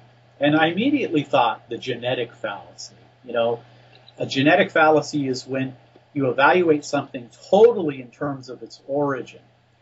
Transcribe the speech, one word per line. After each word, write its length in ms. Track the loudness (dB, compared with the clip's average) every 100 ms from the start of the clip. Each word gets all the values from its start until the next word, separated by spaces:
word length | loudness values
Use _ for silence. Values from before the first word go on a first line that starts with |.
| _ _ _ -2
And 160 | 0 2
I 100 | 0
immediately 560 | 0 -2 -2 -2 -4
thought 460 | 0 0 0 -2 -10
the 80 | -12
genetic 560 | -8 -6 -4 -4 -6
fallacy. 600 | -8 -10 -10 -16 -20 -20 _ _ _
You 100 | -8
know, 260 | -2 -2 -2 -10 _ _ _ _ -12
a 80 | -6
genetic 460 | 0 4 4 2
fallacy 560 | 2 4 4 0 -6 -4
is 200 | -6 -6
when 280 | -6 -6 -10 _ _ _
you 160 | -4 -4
evaluate 540 | 2 4 4 2 0
something 460 | 0 -6 -6 -14 -16 -14 0
totally 520 | 6 6 4 -4 -6
in 80 | -12
terms 400 | -10 -8 -8 -12
of 120 | -18
its 200 | -18 -20 -6
origin. 520 | -2 -2 -4 -8 -18 _ _ _ _